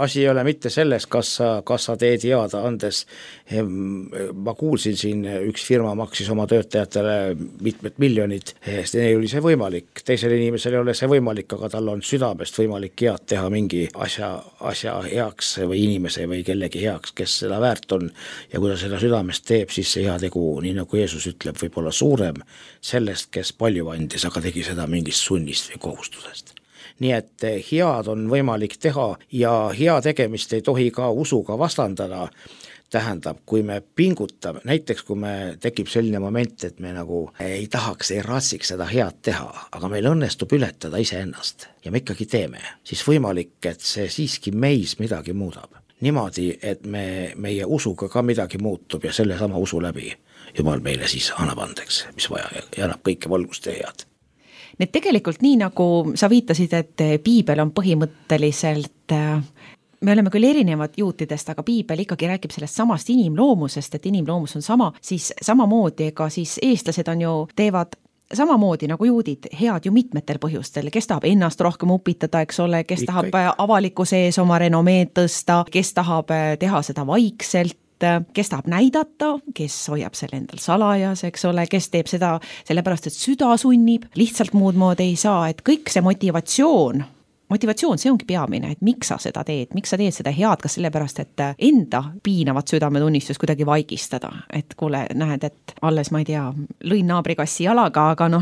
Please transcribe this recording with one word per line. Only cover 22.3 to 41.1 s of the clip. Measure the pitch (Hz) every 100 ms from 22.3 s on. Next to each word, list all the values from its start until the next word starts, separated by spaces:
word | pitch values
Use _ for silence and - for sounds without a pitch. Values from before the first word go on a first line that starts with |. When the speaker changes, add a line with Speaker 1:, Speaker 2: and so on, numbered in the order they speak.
| 71 - - - -
Speaker 1:
sellest, | - 123 107 92 -
kes | 95 92 -
palju | 113 92 80
andis, | 82 78 - 87
aga | 85
tegi | 87 85 82
seda | 85 78
mingist | 85 76 - -
sunnist | 92 76 - -
või | - 85
kohustusest. | - - - - - - - _ - - -
Nii | 131
et, | 120 - -
eh, | 113 101 -
head | 156 175 120 107
on | 110 110
võimalik | 139 135 107 107 -
teha | 160 139 117 90 _
ja | 127 117 117 107
hea | 101 165 151
tegemist | 147 147 113 113 -
ei | 113
tohi | 127 127 123
ka | 117 123
usuga | 113 156 123 95 110
vastandada. | 165 - 107 95 95 92 90 - - - - - _
Tähendab, | 110 113 87 78 76 -
kui | 110
me | 104 101
pingutame, | - - 185 180 98 - 90 78
näiteks | 120 156 - 107
kui | - 104
me, | 104 98 95 80
tekib | 120 117 95
selline | 117 113 104
moment, | 98 117 120 -
et | 90 -
me | 90
nagu | 90 82 85 80 -
ei | 92 95 107
tahaks, | 117 113 - -
ei | 101
raatsiks | 101 131 139 - -
seda | 92 85
head | 117 98 -
teha, | - 82 62 - -
aga | - 92
meil | 104 117
õnnestub | 160 131 - 92
ületada | 147 107 - 78 90
iseennast | 110